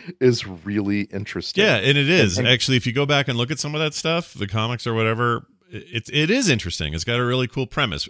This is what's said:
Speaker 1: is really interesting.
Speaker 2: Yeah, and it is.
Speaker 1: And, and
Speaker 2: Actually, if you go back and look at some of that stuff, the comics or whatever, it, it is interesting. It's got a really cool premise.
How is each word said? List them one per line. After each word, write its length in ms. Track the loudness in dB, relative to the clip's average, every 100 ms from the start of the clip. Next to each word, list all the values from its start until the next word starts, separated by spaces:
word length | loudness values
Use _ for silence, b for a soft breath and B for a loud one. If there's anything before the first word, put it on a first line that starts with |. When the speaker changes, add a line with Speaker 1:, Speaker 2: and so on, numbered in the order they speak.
| B 2
Speaker 1:
is 260 | 4 4 -2
really 560 | -10 -4 -2 0 0
interesting. 600 | -2 -6 -6 -8 -4 2
Speaker 2:
Yeah, 120 | 2 4
and 200 | 2 2
it 100 | 4
is. 300 | 4 4 2
Speaker 1:
And, 80 | 2
and 60 |
Speaker 2:
Actually, 220 | 2 2 2
if 100 | 0
you 60 |
go 140 | -2 0
back 200 | 0 0
and 100 | -2
look 140 | -2
at 80 | -4
some 160 | -4
of 60 | -4
that 140 | -4
stuff, 380 | -2 -2 -2 -4
the 120 | -8 -4
comics 400 | -2 -2 -4 -2
or 80 |
whatever, 520 | 0 0 2 0 0 -4 _ _
it, 380 | -16 -8 -8 -2
it 180 | 0 2
is 180 | 2 2
interesting. 460 | 0 -2 -4 -4
It's 80 | -4
got 160 | -2 -2
a 60 |
really 240 | 0 0 -2
cool 180 | -4 -4
premise. 420 | -2 -2 -4 -6